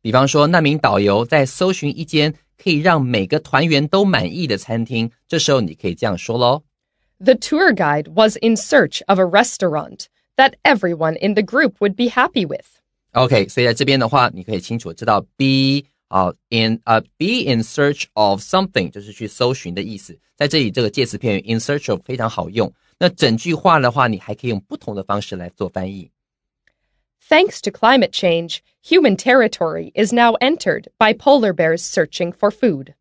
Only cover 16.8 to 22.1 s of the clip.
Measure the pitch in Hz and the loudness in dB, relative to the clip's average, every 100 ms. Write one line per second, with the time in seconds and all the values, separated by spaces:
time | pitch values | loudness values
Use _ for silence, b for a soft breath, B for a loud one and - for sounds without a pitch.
16.8 | - 110 - _ 170 247 139 117 113 - | 0 0 0 _ -2 -2 0 -2 -2 -2
17.8 | 143 147 - 107 104 98 - 185 190 - | -2 -2 -6 0 0 0 -2 -2 0 -4
18.8 | 90 101 104 101 107 - 123 131 90 87 | -4 -10 -18 -12 -12 -2 -2 -2 -8 -8
19.8 | 98 101 - 82 _ _ 143 156 117 127 | -10 -12 -16 -20 _ _ -2 0 0 0
20.8 | 110 143 123 104 117 98 107 113 - 143 | -2 -2 -6 -4 -4 -4 -4 -4 -4 -6
21.8 | - 95 - | -4 -6 -6